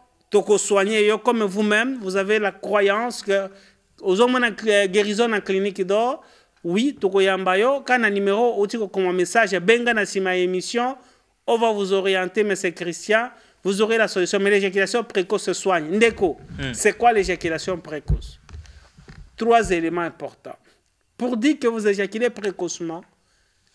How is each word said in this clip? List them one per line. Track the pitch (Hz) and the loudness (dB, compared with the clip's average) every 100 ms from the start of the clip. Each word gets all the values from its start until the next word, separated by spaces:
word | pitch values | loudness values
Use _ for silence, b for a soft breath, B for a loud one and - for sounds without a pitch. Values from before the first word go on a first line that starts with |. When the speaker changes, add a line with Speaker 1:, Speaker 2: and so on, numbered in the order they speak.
| _ _ _ | _ _ _
Speaker 1:
toko | 208 185 202 | 0 4 2
soigner, | - 196 196 220 208 | 4 2 2 2 2
yo, | 214 | 2
comme | 214 233 | 0 0
vous-même, | 202 190 214 208 254 262 | 0 0 2 2 0 -4
vous | 190 190 | -4 -2
avez | 196 214 | 0 0
la | 202 | 0
croyance | 190 - 208 196 202 240 - | -4 -2 2 2 2 -2 -6
que, | - 196 190 196 B B _ _ | -2 -2 -2 -10 B B _ _
aux | 196 185 | -2 2
hommes, | 240 | 2
on | 254 | 2
a | 240 196 220 202 202 | 0 0 2 2 2
guérison | 196 208 202 233 | 2 0 0 0
en | 208 | 0
clinique | 190 190 202 190 185 | -2 -2 -2 -4 -2
d'or. | 202 240 311 b b b _ | 0 0 -2 b b b _
Oui, | 170 185 269 240 | -2 0 0 -2
toko | 196 196 | 0 2
yamba | 190 190 190 185 | 2 2 2 2
yo, | 233 277 - | 2 0 0
quand | 254 | 2
un | 220 | 2
numéro, | 202 196 202 240 202 | 2 0 2 2 0
ou | 202 | -2
tiko | 233 196 | -2 -4
comme | 196 185 | -2 0
un | |
message, | 180 175 233 214 190 | 0 0 2 2 2
benga | 175 233 240 | 2 2 2
na | 226 | 0
sima | 196 196 190 180 | -2 -2 -2 0
émission, | 180 185 - 233 247 269 b b b _ - | 0 -2 -4 -4 -4 -6 b b b _ -2
on | 226 | 0
va | 226 | 2
vous | 208 190 | 0 0
orienter, | 196 190 190 185 220 | 0 0 0 -2 -2
mais | 208 185 | -2 -2
c'est | 185 | -4
Christian, | 170 175 165 - 220 247 b b b | -4 -8 -8 -2 -2 -2 b b b
vous | 180 196 | -4 0
aurez | 214 226 | 0 2
la | 208 | 0
solution. | 190 175 202 | 0 -2 0
Mais | 196 | 2
l'éjaculation | 202 196 190 190 240 | 2 2 0 0 -2
précoce | 220 202 180 202 | -2 -4 -2 -2
se | - | -4
soigne. | 180 196 175 151 196 | -4 0 0 0 2
Ndeko, | 226 220 190 135 - 143 | 2 2 -2 -4 -12 -10
Speaker 2:
Hmm. | 135 | -8
Speaker 1:
c'est | 120 214 | 0 0
quoi | 202 240 | 4 4
l'éjaculation | 226 180 170 170 160 - 180 | 4 2 -2 -4 -4 -4 -8
précoce ? | - 151 - - - - - B B B B B B - - - | -8 -10 -4 -4 -4 -18 -20 B B B B B B -20 -20 -4
Trois | 233 233 190 | 4 4 4
éléments | 175 165 175 | 0 0 -2
importants. | 170 - 135 - - - b b _ _ _ - | -6 -8 -14 -14 -18 -20 b b _ _ _ -8
Pour | 247 240 | -6 0
dire | 269 294 | 0 0
que | 247 | -2
vous | 226 208 | 0 0
éjaculez | 196 196 214 240 | -2 -4 -4 -4
précocement, | 226 202 180 175 - 165 165 - _ _ _ _ _ _ | -4 -8 -6 -8 -8 -10 -10 -14 _ _ _ _ _ _